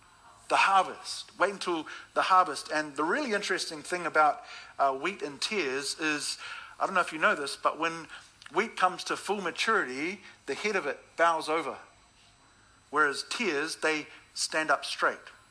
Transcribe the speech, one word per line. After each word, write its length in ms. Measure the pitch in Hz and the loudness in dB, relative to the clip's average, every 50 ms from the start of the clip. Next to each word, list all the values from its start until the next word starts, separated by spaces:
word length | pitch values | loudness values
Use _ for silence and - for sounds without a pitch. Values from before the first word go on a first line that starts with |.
| - - - - - - - - - - | -20 -20 -20 -20 -20 -20 -20 -18 -4 0
"The 80 | 151 | 4
harvest." 760 | 139 - 185 196 190 - 139 110 - - - - - - - - - | 4 6 8 8 6 6 4 0 -12 -10 -10 -10 -10 -10 -12 -2 2
Wait 140 | 170 196 202 | 2 2 2
until 340 | 190 - 185 175 160 151 - - - - - - | 0 -2 -2 -2 -2 -2 -6 -12 -14 -14 -4 -2
the 80 | 147 143 | 0 2
harvest. 480 | - 185 185 180 160 139 - - - | 6 6 6 6 4 2 -8 -6 -4
And 240 | 160 151 151 151 135 | -4 -4 -4 -4 -2
the 80 | - 151 | -2 0
really 280 | 165 214 285 302 247 208 | 0 0 0 0 0 -2
interesting 500 | 196 202 - 185 165 - - 165 151 139 | -2 0 0 -2 -2 -2 -6 -8 -10 -8
thing 240 | - 180 180 170 | -6 -6 -4 -4
about, 360 | 151 143 156 156 147 - - - - - - - - - - | 0 4 6 6 6 4 0 -6 -16 -16 -18 -18 -14 -2 0
uh, 140 | 139 139 135 | 2 2 2
wheat 300 | 131 143 180 202 - - | 0 -2 -4 -4 -4 -8
and 180 | - 143 - | -8 -6 -6
tares 580 | - - 220 202 156 131 127 139 139 - - - | -6 -4 -2 0 0 0 -2 -2 -4 -4 -6 -2
is, 400 | 160 156 151 147 139 - - - - - - - - - - - | -2 -2 -2 0 -2 -4 -6 -6 -8 -12 -12 -12 -14 -14 -6 -4
I 60 | 143 | -2
don't 100 | 160 190 | 0 2
know 60 | 180 | 2
if 120 | 170 175 165 | 0 0 0
you 60 | 156 | 2
know 160 | 170 208 202 | 2 2 2
this, 220 | 156 139 - - | 2 -2 -6 -6
but 220 | - - 147 - 147 | -2 -2 -2 0 0
when 280 | 165 165 165 165 156 - - - - - - - - - 131 | -2 -2 -2 -4 -10 -14 -16 -18 -20 -20 -20 -20 -18 -4 0
wheat 240 | 170 220 220 - | 0 0 0 0
comes 280 | - 185 185 180 170 - | 2 2 2 2 0 -4
to 120 | - 160 | -4 -4
full 240 | 151 - - 202 208 | -4 -2 -2 -2 -2
maturity, 800 | 190 165 156 - - 226 220 196 156 127 127 135 151 175 196 - - - - - - | -2 -4 -4 -2 0 2 2 2 2 0 -2 -4 -4 -4 -4 -6 -12 -20 -20 -18 -8
the 80 | - 135 | -6 -6
head 220 | - - 208 208 | -4 -2 -2 0
of 100 | 190 147 | 0 0
it 120 | 143 123 - - - - | -2 -6 -6 -8 -14 0
bows 320 | - 165 170 165 160 147 151 | 2 4 4 4 2 0 0
over. 280 | 156 165 147 135 107 95 - - _ _ _ _ _ _ - - _ _ _ _ _ _ _ _ _ _ _ - | -2 -2 -2 -2 -6 -8 -12 -20 _ _ _ _ _ _ -20 -20 _ _ _ _ _ _ _ _ _ _ _ -4
Whereas 340 | - 147 151 143 135 - - - | 2 4 4 4 4 -2 -6 -6
tares, 480 | - - 240 185 151 139 151 165 - | -4 -2 -2 0 0 0 -2 -2 -4
they 300 | - - 160 156 151 143 - - - - - - | -2 0 0 0 0 -4 -8 -14 -20 -20 -16 -6
stand 360 | - - - - 160 156 147 | -6 -4 -2 0 -2 2 2
up 140 | 143 - - | 2 2 2
straight 340 | - - - 175 147 110 - - - - - - _ | -4 -4 0 0 0 0 -2 -10 -20 -20 -20 -20 _